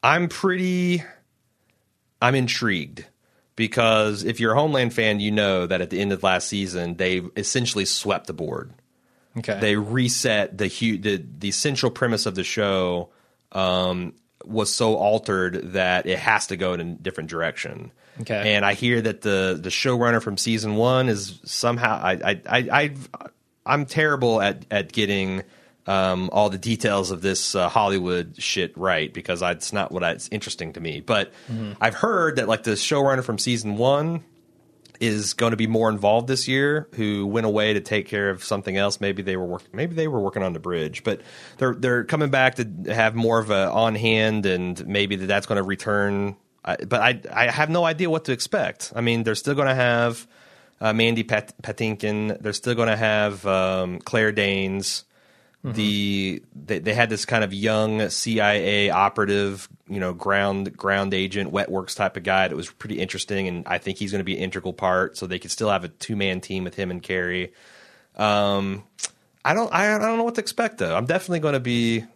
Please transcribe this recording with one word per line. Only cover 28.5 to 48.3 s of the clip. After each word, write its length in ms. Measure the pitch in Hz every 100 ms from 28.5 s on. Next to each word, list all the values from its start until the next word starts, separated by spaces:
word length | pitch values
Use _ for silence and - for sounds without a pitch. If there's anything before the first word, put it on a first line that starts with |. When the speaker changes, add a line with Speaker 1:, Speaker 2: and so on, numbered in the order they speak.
| - 90 -
Speaker 1:
right 360 | 92 85 78
because 280 | 87 85 87
I, 100 | 90
it's 200 | 87 -
not 200 | 101 95
what 100 | 90
I, 80 | 87
it's 160 | - -
interesting 420 | 107 - - 82
to 60 | 76
me. 200 | 82 87
But 320 | - 107 98 - -
Speaker 2:
Mm-hmm. 220 | 113 107 101
Speaker 1:
I've 140 | 110
heard 420 | - 220 196 165 131
that, 120 | 107
like, 160 | 110
the 80 | 117
showrunner 500 | 104 - 147 139 131
from 160 | 123 107
season 380 | - 120 107 104
one 480 | 123 143 156 165 - _ _ _ _ _ - -
is 360 | 117 107 104
gonna 220 | - 117 110
be 100 | 110
more 240 | 113 113
involved 360 | 104 101 113 120
this 220 | 131 -
year, 400 | 131 143 151 147
who 320 | - 107 104 98
went 180 | 113 110
away 280 | 104 107
to 60 | 104
take 260 | - 107 -
care 220 | 104 101
of 120 | 92
something 340 | - 101 98 95
else. 200 | 101 98
Maybe 220 | 101 95
they 140 | 98 92
were 80 |
work-, 300 | 90 87 -
maybe 200 | 101 165
they 140 | 165 156
were 120 | 127
working 220 | 98 110
on 120 | 95
the 40 | 82
bridge, 460 | 90 87 78 -
but 160 | - 101 - - - -
they're, 160 | 131
they're 300 | 117 127 123
coming 260 | - 156 151
back 240 | 135 131
to 120 | - 113 85 95
have 220 | 113 110
more 240 | 113 113 113
of 120 | 107
a 200 | 101 95
on 240 | 104 113
hand, 520 | 107 113 113 110 107 98
and 400 | 90 90 90 -
maybe 300 | 101 101 98
that, 100 | 95
that's 200 | 101 -
gonna 160 | 101
return. 720 | 95 98 - 104 101 101 101 101 _ _
I, 120 | - -
but 240 | 98 120
I, 180 | 113 123 -
I 200 | - 120
have 180 | 117 151
no 160 | 170
idea 240 | 170 156 175
what 160 | 160
to 80 | 160